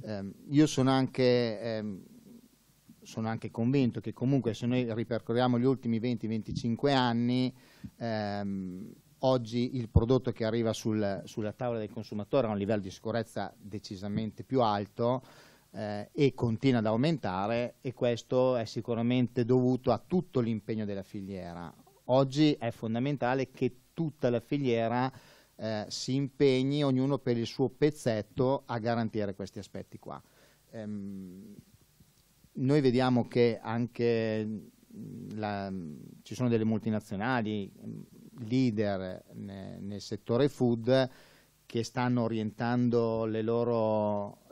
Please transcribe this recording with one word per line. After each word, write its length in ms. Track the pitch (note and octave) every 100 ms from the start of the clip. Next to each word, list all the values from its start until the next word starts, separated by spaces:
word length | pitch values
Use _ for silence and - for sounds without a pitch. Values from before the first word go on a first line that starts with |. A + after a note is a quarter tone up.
Ehm, 300 | - G#2 G2 - -
io 180 | C#3+ D3+
sono 240 | - C3
anche, 720 | C3 B2+ - B2+ B2 A#2+ G#2
ehm, 420 | A#2 A2 G#2+ F#2+ - - - - - _ _ _ - - -
sono 200 | - A2
anche 220 | A2+ A2
convinto 500 | - A#2 C#3 B2 A2
che 120 | A2
comunque 400 | - B2 C#3 A2+
se 140 | G2+ A#2+
noi 260 | B2+ A#2+
ripercorriamo 680 | A2+ A2+ A2+ - A#2+ B2+ A#2+
gli 60 |
ultimi 340 | B2+ B2+ A#2+ A2+
venti, 280 | A#2+ A#2 -
venticinque 640 | A2+ E3 D3+ A#2+ A#2 C#3+
anni, 580 | C3+ B2 A#2 A#2+ B2 B2+ - - - - -
ehm, 960 | A#2 A2 G#2 G2+ G2+ G2 F#2 F2+ F#2 - _ _
oggi 560 | C3 C3 A2+ A#2+ B2 C3
il 120 | A2+
prodotto 420 | - A#2 C3 B2
che 140 | A2
arriva 300 | A2 A#2 A2+
sul, 480 | G#2 A#2 G#2+ G2+ F#2+
sulla 280 | - - G#2
tavola 240 | G2+ B2 A#2
del 120 | G#2+
consumatore 560 | - G#2 G#2+ G2+ C#3+ A2+
ha 40 |
un 80 | G#2
livello 240 | G2 A2
di 80 | F#2+
sicurezza 600 | - A2 A2 A2 - G2 -
decisamente 840 | G2+ G2+ - G2 G2+ G#2 A2 -
più 160 | - C3
alto, 640 | A2+ G2+ G2+ - A#2+ B2+ - - - - _
eh, 400 | G2+ G#2+ G#2 G#2
e 220 | - C#3
continua 460 | - A#2+ A2 C3+ B2
ad 60 | A2
aumentare, 920 | A2 C#3+ D#3 G#2 F#2 G#2 A#2 A#2+ -
e 140 | C3+
questo 640 | - B2 A#2 - B2+ B2+ B2+
è 100 | A2+
sicuramente 800 | - A2+ A2+ A#2 B2 A#2+ - A#2
dovuto 440 | B2+ B2+ B2+ -
a 120 | A2 -
tutto 340 | F3+ - C3
l'impegno 440 | A#2 A2+ - A2
della 180 | G#2 G2
filiera. 720 | F#2 G#2+ G2 G2 E2+ E2+ E2+ - - _ -
Oggi 420 | B2+ C3+ C3+ D3+ C#3+
è 100 | A#2
fondamentale 800 | - A2+ A2+ C3 C#3+ A#2+ C3 C3
che 320 | - B2 - _
tutta 340 | - E3 - B2+
la 120 | A#2+
filiera, 680 | - D3 C3+ A#2 A2+ A#2+ C3 - - - _ -
eh, 300 | A2 G#2+ G2+
si 260 | - -
impegni, 720 | C3 C#3 - C#3+ B2+ C3+ D3
ognuno 320 | C#3+ C3 C3 C#3
per 220 | - A#2+
il 80 | A2+
suo 240 | - B2+
pezzetto, 920 | - D3+ D3 - A2 G2+ - B2+ C3+ -
a 120 | A#2+
garantire 560 | A2 A#2 A2+ A2 G2+
questi 240 | G2 F#2+ -
aspetti 380 | F#2+ F#2+ F#2 -
qua. 240 | - C#2+ - _ - _ _
Ehm, 800 | A2+ G#2+ G#2 G2 G2 F#2 F#2 G#2 G2+ - _ _ _ _ _ _ _ _ -
noi 200 | C3 D3
vediamo 480 | C3+ A#2+ B2+ B2 A2+
che 300 | B2 A#2+ A2
anche 1080 | A2 A#2 A#2+ - A#2 A#2 A2+ A2 G#2+ G#2+ - - - - A2 G2 G2
la, 380 | G#2 G#2+ G2+ G2 F#2+ E2 C#2+ - -
ci 120 | -
sono 140 | G#2+ B2
delle 160 | A#2
multinazionali, 1080 | A2 A2 A2+ G#2+ - G2 A2+ B2+ G#2+ G#2+ G2 G2 A2+ A2 F2 - - -
leader 840 | A2 B2+ B2+ G#2+ G#2 G2 F#2 F#2 -
ne-, 440 | A2+ G#2 G2 F#2+ F#2
nel 200 | G2 G2+
settore 480 | - G#2+ - A#2 C#3+
food, 600 | - B2 A#2 A2+ C3 B2+ - - - _ _ -
che 180 | A#2+
stanno 380 | A2+ - B2 B2
orientando 1040 | A2+ A2 G#2+ G#2 A#2+ B2 B2 A#2 A#2 A2+ A2+
le 160 | A2
loro, 1040 | A2 A#2 A#2 A#2 A2 G#2+ G#2 G#2 G2+ - -